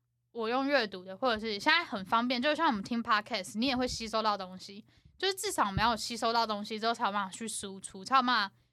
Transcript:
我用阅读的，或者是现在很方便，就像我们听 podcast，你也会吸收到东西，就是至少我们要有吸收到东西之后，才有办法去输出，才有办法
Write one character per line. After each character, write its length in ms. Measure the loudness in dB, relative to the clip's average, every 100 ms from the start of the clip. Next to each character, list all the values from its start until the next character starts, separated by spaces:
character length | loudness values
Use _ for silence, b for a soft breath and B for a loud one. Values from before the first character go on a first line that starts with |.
| _ _ _
我 180 | -6 -2
用 180 | 0 2
阅 200 | 2 2
读 160 | -4
的， 120 | -12 -2
或 160 | 0
者 80 | 0
是 200 | 0 0
现 120 | 4
在 120 | 4
很 200 | 2 -6
方 240 | 0 2 2
便， 140 | 0
就 140 | 2 2
像 100 | 2
我 60 |
们 100 | 0
听 220 | -2 -4
podcast， 560 | 2 0 0 -6 -6 -2
你 80 | 0
也 100 | 0
会 100 | -2
吸 200 | -4 -4
收 160 | 0
到 120 | 2 0
东 220 | -4 -12
西， 260 | -16 -18 -20 b b -4
就 80 | -2
是 80 | 0
至 160 | -2
少 160 | 0 2
我 40 |
们 80 | 4
要 80 | 2
有 40 | 2
吸 220 | -2 -2
收 160 | 2
到 140 | 2 2
东 180 | -2 -4
西 140 | -2
之 80 | 0
后， 80 | 0
才 100 | 0
有 60 |
办 120 | -2
法 80 | -4
去 160 | -6 -8
输 320 | -8 -10 -12
出， 240 | -14 -12
才 120 | 2 4
有 80 |
办 260 | 6 2 0
法 60 | _ _